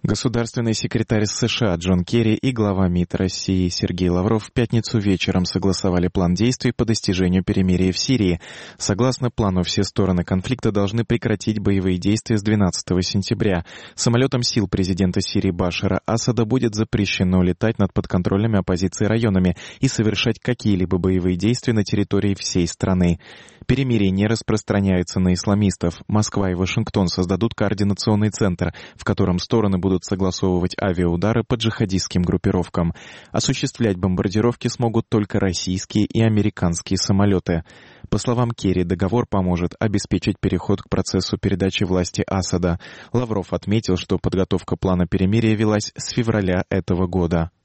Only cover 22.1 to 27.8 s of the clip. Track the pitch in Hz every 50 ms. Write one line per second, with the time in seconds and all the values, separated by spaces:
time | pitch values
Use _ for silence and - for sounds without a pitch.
22.1 | - 98 98 101 98 - - - - 92 85 82 - _ - 95 95 92 90 87
23.1 | 85 - - - - - - - - - - - 127 127 139 127 120 110 101 95
24.1 | 92 95 104 107 117 110 - - 107 104 - - 101 101 98 98 92 90 90 -
25.1 | - 95 92 90 90 87 - 107 101 101 107 95 - - - 85 85 - - -
26.1 | 101 107 104 - - 101 101 95 90 87 92 92 - 120 110 - - - 98 87
27.1 | - - 92 90 95 87 113 117 - - 110 98 101 98